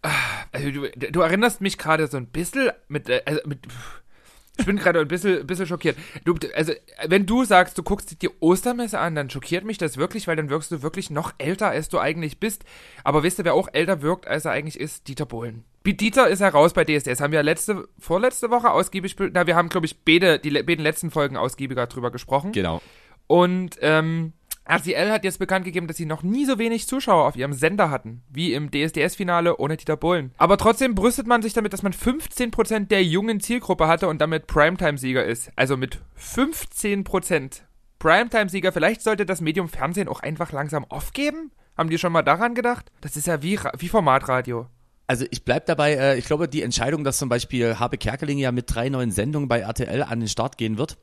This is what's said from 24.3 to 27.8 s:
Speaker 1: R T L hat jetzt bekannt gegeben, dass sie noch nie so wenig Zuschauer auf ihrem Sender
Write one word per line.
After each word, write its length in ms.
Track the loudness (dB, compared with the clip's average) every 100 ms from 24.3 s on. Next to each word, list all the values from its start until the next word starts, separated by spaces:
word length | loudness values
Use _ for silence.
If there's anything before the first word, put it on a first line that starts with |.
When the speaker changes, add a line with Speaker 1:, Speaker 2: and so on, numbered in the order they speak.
| -10 _ -16 -2
Speaker 1:
R 140 | -2
T 120 | 0
L 180 | 0 0
hat 100 | 0
jetzt 160 | -2 -4
bekannt 260 | -2 -2
gegeben, 220 | -2 -6 -6
dass 100 | -8
sie 100 | -6
noch 180 | -4
nie 200 | -2 0
so 140 | 0 0
wenig 300 | 0 -2 -4
Zuschauer 400 | -4 2 4 4
auf 80 | 0
ihrem 160 | -6
Sender 360 | 0 0 2